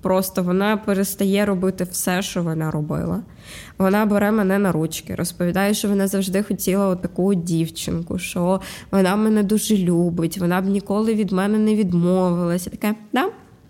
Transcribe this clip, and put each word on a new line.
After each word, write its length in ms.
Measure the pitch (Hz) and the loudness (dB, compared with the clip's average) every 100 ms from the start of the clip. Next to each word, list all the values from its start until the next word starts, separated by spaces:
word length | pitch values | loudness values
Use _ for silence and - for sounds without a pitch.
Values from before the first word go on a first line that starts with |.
Просто 420 | 185 185 190 - | 2 2 2 -2
вона 340 | 180 185 202 214 | 0 2 2 0
перестає 680 | 214 190 196 - 196 196 208 | 0 0 0 0 0 2 2
робити 380 | 190 185 190 180 | 0 0 -2 -6
все, 300 | 185 - 180 | -4 -2 -2
що 220 | 196 190 | -2 -4
вона 280 | 170 160 156 | -2 -2 -2
робила. 480 | 156 151 151 175 180 180 - - - - - | -2 -4 -4 -2 -4 -8 -18 -20 -18 -20 0
Вона 280 | 190 202 214 | 2 4 2
бере 260 | 202 202 | 2 2
мене 280 | 220 190 196 | 2 2 2
на 120 | 196 | 2
ручки, 440 | 160 160 160 - - | 0 -2 -6 -10 -6
розповідає, 580 | 175 - 175 180 196 | -6 -2 -2 2 0
що 140 | 214 214 | 0 0
вона 180 | 202 196 | 0 2
завжди 360 | 196 190 185 | 0 0 -2
хотіла 440 | 208 190 - 190 196 | -2 -2 0 0 2
отаку 460 | 180 180 - 185 | 0 -4 -2 0
дівчинку, 880 | 180 170 165 160 - - 170 170 185 | 0 0 0 -2 -4 -6 -6 -4 -6
що 420 | - - 175 190 190 - - | -6 -2 0 0 -4 -14 -2
вона 240 | 196 185 202 | 2 4 4
мене 280 | 220 214 | 2 2
дуже 340 | 202 214 - 214 | 2 0 2 2
любить, 600 | 180 170 175 170 165 180 | 2 2 2 0 -2 -2
вона 240 | 175 180 | 0 0
б 40 | 190 | 0
ніколи 480 | 196 196 202 220 | -2 0 -2 0
від 180 | 220 196 | 0 0
мене 260 | 185 196 214 | 0 0 2
не 180 | 214 214 | 2 2
відмовилася. 960 | 196 175 170 185 185 175 175 175 175 | 2 2 2 2 2 2 0 -2 -4
Таке: 260 | - 208 214 - | -4 -4 -4 -4
"Да? 120 | 247 370 - - - | -2 -2 -6 -20 -20